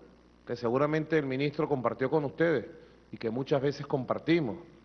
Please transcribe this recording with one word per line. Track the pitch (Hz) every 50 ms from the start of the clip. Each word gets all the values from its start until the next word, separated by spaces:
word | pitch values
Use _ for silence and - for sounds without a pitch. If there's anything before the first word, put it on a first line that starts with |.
| - - - - - - - - -
que | - 123
seguramente | - 123 113 120 135 147 147 151 160 151 156 160
el | 156 143
ministro | 131 131 131 143 147 143 - 151 151
compartió | 151 131 113 143 - - 131 127
con | 151 160 147
ustedes | 135 - - 165 170 156 120 101 - - - - - - - - - -
y |
que | - - 113
muchas | 110 131 139 - 151 139
veces | 131 143 139 - 143
compartimos, | - - 135 123 - 131 - - - 165 170 147 113 95 - - - - -